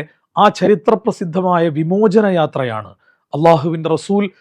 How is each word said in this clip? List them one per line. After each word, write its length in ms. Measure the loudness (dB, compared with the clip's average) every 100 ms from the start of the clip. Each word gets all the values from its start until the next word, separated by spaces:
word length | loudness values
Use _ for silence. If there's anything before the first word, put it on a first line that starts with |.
| -4 _ _ 2
ആ 100 | 2
ചരിത്രപ്രസിദ്ധമായ 1120 | 2 0 2 2 0 -2 -6 -6 -4 0 0 0
വിമോചന 560 | -2 -2 0 2 2 2
യാത്രയാണ് 640 | 0 -2 -4 -6 -8 -12 -20 _ _ _
അള്ളാഹുവിൻ്റെ 560 | 0 4 4 2 -4 -4
റസൂൽ 340 | -4 -2 -2 -2 -8